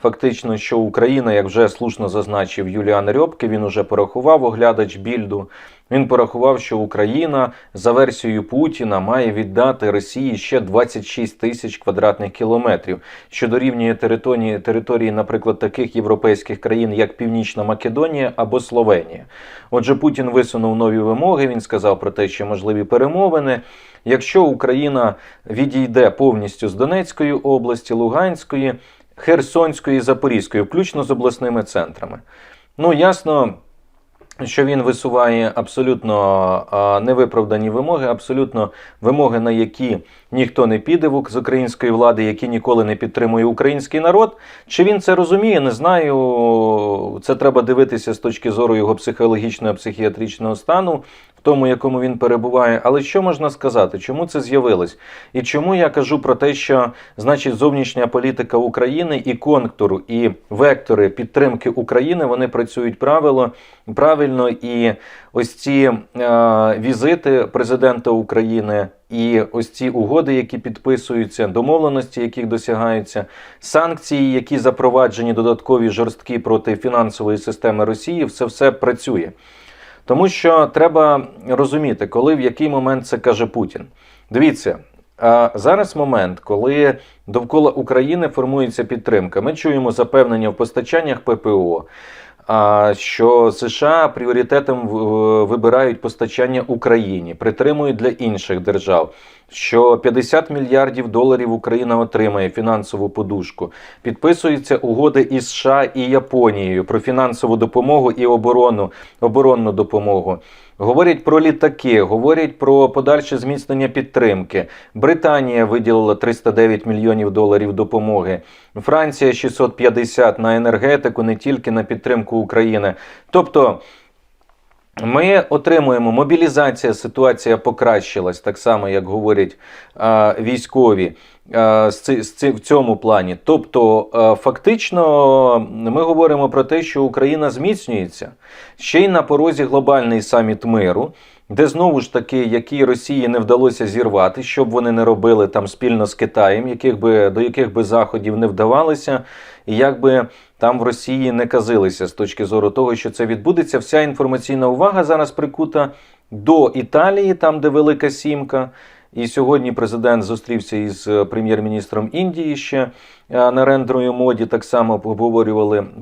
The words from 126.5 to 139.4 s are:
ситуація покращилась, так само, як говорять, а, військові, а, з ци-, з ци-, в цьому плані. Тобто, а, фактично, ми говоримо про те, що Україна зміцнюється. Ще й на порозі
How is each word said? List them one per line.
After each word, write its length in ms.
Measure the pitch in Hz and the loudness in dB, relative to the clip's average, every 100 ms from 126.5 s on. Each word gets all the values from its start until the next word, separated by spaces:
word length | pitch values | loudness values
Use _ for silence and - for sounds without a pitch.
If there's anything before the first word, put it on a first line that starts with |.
| 139 143 120 120 | 2 0 0 -2
ситуація 640 | 104 117 131 131 117 117 113 | -2 -6 2 2 2 0 0
покращилась, 840 | 123 120 120 104 - 98 90 87 | 0 0 2 2 0 -4 -4 -4
так 180 | 107 101 | -6 -2
само, 300 | 117 107 101 | 0 0 0
як 200 | 98 92 | -2 -2
говорять, 480 | 107 107 101 90 - - - - | -2 0 2 0 -4 -20 -20 -20
а, 400 | - 113 110 107 101 | -2 2 4 4 2
військові, 720 | 117 123 - 131 120 98 87 - - _ - | -2 -4 -2 4 4 4 0 -6 -20 _ -4
а, 360 | 113 110 110 107 | 0 4 4 2
з 100 | 101 | 0
ци-, 220 | - 123 | -2 -2
з 100 | 107 | -4
ци-, 180 | - 139 | -2 -2
в 100 | 110 | -2
цьому 360 | - 147 120 107 | 2 2 2 0
плані. 400 | 110 104 90 87 | 0 0 0 -4
Тобто, 640 | - 160 - 127 113 110 - | 0 0 0 2 4 4 0
а, 220 | 117 113 | 2 2
фактично, 1300 | 107 135 127 202 226 - 180 160 147 139 135 127 117 107 | 2 0 0 0 0 -2 0 2 4 6 6 4 2 -2
ми 320 | 113 113 120 | -6 -4 0
говоримо 460 | 165 160 165 143 135 | 2 4 4 2 0
про 160 | 131 | 0
те, 180 | 131 160 | 0 -2
що 200 | 160 143 | -2 -2
Україна 480 | 135 131 135 156 147 | -2 0 0 0 -2
зміцнюється. 800 | 120 180 214 - 110 87 - - - - - - - | -2 -4 -4 -4 -6 -6 -10 -18 -18 -20 -20 -20 -14
Ще 220 | - 160 | 0 2
й 80 | 196 | 4
на 140 | 175 | 2
порозі 420 | 147 147 | 2 2